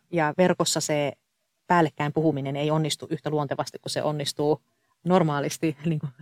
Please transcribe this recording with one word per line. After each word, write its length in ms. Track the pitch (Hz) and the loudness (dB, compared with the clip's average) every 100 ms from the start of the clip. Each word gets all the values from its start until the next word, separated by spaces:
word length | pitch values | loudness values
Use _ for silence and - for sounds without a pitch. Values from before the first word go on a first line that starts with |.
| _ | _
ja 220 | 170 151 147 | -2 0 4
verkossa 420 | 180 170 165 160 | 4 4 0 -2
se 320 | 151 151 143 - _ _ _ _ - | -2 0 -2 -4 _ _ _ _ 2
päällekkäin 460 | 175 156 - 147 | 4 4 0 -4
puhuminen 420 | 156 160 143 139 143 | 0 2 0 -2 -2
ei 160 | 151 | 0
onnistu 360 | 156 156 - - | 0 0 -4 -6
yhtä 200 | 165 147 | -8 -4
luontevasti 500 | 151 143 139 151 - | -2 -2 -4 -6 -10
kuin 120 | - | -8
se 120 | 139 | -4
onnistuu 580 | 143 151 143 - 147 156 _ _ _ _ 170 | -2 -2 -4 -2 0 0 _ _ _ _ 0
normaalisti 720 | 185 160 143 147 - 160 147 | 2 2 0 -4 -4 -4 -4
<laughs> 60 | 160 | -4
niin 140 | 156 | -4
kuin 120 | 143 - | -6 -12